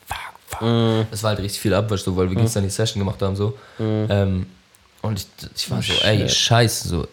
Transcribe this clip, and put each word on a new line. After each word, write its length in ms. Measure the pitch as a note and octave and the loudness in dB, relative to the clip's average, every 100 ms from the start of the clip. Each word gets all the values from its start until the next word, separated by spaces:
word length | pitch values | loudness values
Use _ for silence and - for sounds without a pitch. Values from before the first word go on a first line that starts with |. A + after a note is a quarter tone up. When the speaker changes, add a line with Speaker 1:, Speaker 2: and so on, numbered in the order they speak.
| - | -14
Speaker 1:
fuck, 120 | - - - - | -12 -14 -18 -14
fuck. 140 | - | -4
Speaker 2:
Mhm. 440 | A2+ A#2 A2+ A2 A2 | 0 2 4 2 0
Speaker 1:
Das 100 | G#2+ | -2
war 80 | A2 | -2
halt 80 | G2 | 0
richtig 200 | G2+ - | -2 -2
viel 140 | G#2+ | 0
Abwasch, 300 | F#2 G#2+ F#2+ | 2 2 -2
so, 120 | - F2+ | -2 0
weil 140 | F#2 | 0
wir 80 | F#2+ | 2
Speaker 2:
Mhm. 60 | |
Speaker 1:
gestern 200 | A2+ G#2+ | 2 2
die 60 | G2 | -2
Session 300 | - A2 G2+ | -2 -2 -2
gemacht 200 | F#2+ - | -4 -2
haben, 140 | G2 G2 | -2 0
so. 220 | G#2 G#2 - - | -2 -4 -12 -6
Speaker 2:
Mhm. 280 | A2 G#2+ G#2+ | -2 0 2
Speaker 1:
Ähm, 360 | G2+ G2 F#2 F#2 - _ _ _ _ | 2 2 0 -4 -12 _ _ _ _
und 180 | G#2+ G#2 | -4 -4
ich, 60 | - - - - | -8 -14 -14 -10
ich 120 | - | -6
war 100 | B2 | -4
Speaker 2:
Oh, 20 | |
Speaker 1:
so, 120 | G#2 - G2+ | -2 0 4
ey, 120 | A2 | 4
Speaker 2:
shit. 120 | - | 2
Speaker 1:
scheiße, 560 | - - A#2 A2+ - F#2+ | 0 2 4 4 0 -2
so, 200 | E2+ - | -4 -4